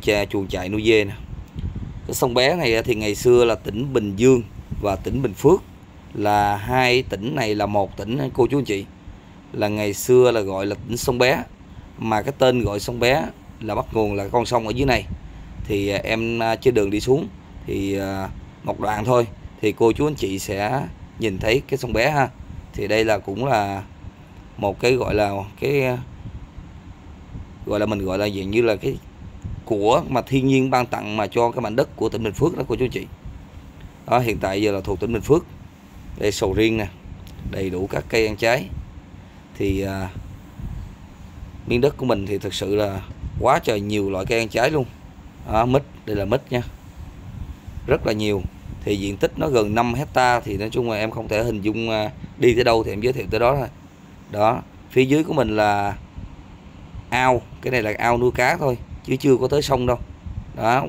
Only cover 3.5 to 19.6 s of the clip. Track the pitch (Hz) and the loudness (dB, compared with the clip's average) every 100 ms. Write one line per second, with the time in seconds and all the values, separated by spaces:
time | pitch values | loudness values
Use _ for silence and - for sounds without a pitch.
3.5 | 107 87 101 139 127 101 98 127 127 113 | 2 -4 -6 -2 0 0 4 6 6 2
4.5 | - - - 104 95 - 123 127 92 143 | -10 -12 -4 -2 -2 -2 -2 -2 2 4
5.5 | 196 - - - - - - 104 104 104 | 4 2 -20 -20 -20 -12 -2 2 4 2
6.5 | 101 107 127 127 123 127 95 113 151 110 | 0 0 2 4 4 2 -4 -4 -2 0
7.5 | 104 101 104 95 - 101 135 - - 117 | 0 0 0 0 -4 -6 -4 -2 2 2
8.5 | 143 117 98 95 - - - - - - | 2 0 -4 -4 -14 -18 -18 -20 -20 -12
9.5 | - 107 104 104 95 - 127 123 117 98 | -2 -2 0 -2 -2 6 8 8 4 0
10.5 | 95 101 101 - 120 - 123 127 160 - | -2 -4 -6 -6 -4 -2 2 2 2 -4
11.5 | - - - - - 113 107 117 143 139 | -14 -20 -20 -18 -8 -2 0 -2 4 4
12.5 | 123 101 101 - 120 120 147 - - - | 4 0 -2 -6 0 2 2 0 -10 -20
13.5 | - 107 107 - 113 104 101 98 120 110 | -10 -4 -4 -2 0 0 0 -2 0 0
14.5 | 120 110 123 135 113 - - - - - | 0 0 0 2 2 -2 -10 -12 -16 -16
15.5 | - - 101 101 98 - 110 113 117 113 | -10 -4 -2 0 -2 -2 -2 -2 0 0
16.5 | 113 131 117 101 104 123 139 - - - | 2 2 4 2 2 2 2 0 -10 -18
17.5 | - - 101 98 98 98 98 95 - - | -14 -8 -4 -2 -2 -4 -4 -6 -10 -16
18.5 | - - 98 101 107 107 123 113 - - | -10 -8 -4 -2 -2 2 2 2 -4 -16
19.5 | - | -4